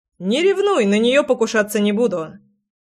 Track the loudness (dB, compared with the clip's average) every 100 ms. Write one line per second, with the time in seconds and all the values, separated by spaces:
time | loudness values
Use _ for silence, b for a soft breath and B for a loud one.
0 | _ -8 -4 0 2 2 0 2 2 2
1 | 2 2 0 0 0 -2 -2 -2 -2 0
2 | -2 -4 -10 -14 _ _ _ _